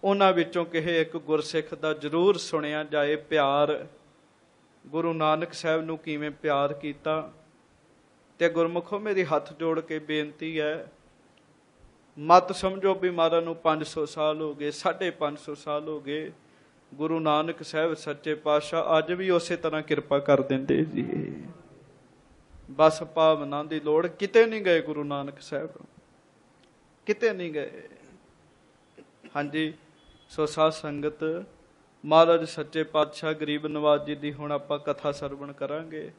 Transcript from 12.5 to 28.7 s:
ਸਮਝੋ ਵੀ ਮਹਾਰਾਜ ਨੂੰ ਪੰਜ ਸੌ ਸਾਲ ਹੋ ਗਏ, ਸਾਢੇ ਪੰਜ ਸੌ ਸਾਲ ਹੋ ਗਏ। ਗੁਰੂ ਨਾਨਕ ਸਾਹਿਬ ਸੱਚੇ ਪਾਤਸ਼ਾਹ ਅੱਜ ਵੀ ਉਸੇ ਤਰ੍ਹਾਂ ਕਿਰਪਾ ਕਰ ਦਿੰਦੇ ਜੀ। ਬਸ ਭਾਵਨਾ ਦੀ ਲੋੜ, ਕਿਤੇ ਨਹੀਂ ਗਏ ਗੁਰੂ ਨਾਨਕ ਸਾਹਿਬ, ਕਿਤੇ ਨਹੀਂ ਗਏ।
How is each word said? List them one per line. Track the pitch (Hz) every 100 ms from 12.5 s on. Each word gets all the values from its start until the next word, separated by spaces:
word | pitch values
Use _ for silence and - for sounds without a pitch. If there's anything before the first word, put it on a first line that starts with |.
ਸਮਝੋ | 190 190 190 190 190
ਵੀ | 180
ਮਹਾਰਾਜ | 175 165 165
ਨੂੰ | 170 165
ਪੰਜ | 160 156
ਸੌ | 151 - 147
ਸਾਲ | - 151 151
ਹੋ | 156 147
ਗਏ, | 147
ਸਾਢੇ | 147 185 170 185
ਪੰਜ | 170 147 143
ਸੌ | - 147
ਸਾਲ | - 147 156
ਹੋ | 151
ਗਏ। | 139 147 156 165 _ _ _ _ _
ਗੁਰੂ | 139 156 165
ਨਾਨਕ | 156 151 160 165
ਸਾਹਿਬ | 165 156 165
ਸੱਚੇ | 156 156 143 156 151
ਪਾਤਸ਼ਾਹ | 151 151 151 165 - 160
ਅੱਜ | 160
ਵੀ | 180 190
ਉਸੇ | 175 170 170
ਤਰ੍ਹਾਂ | 165 156
ਕਿਰਪਾ | 151 147 - 143
ਕਰ | 143 139
ਦਿੰਦੇ | 131 135 135 143 160
ਜੀ। | - - - - 78 - - - - - - _ _ _ _ _ - -
ਬਸ | 139 156 156
ਭਾਵਨਾ | 160 - 160 156 143 143
ਦੀ | 151 156
ਲੋੜ, | 147 156 175
ਕਿਤੇ | 165 202 226 226
ਨਹੀਂ | 220
ਗਏ | 190 165
ਗੁਰੂ | 156 147
ਨਾਨਕ | 143 143 139 139
ਸਾਹਿਬ, | - 143 - - - - _ _ _ _ _ _ _ _ _ _ -
ਕਿਤੇ | 208 233
ਨਹੀਂ | 196 175
ਗਏ। | 151 139 - - - - - _ _ _ _ _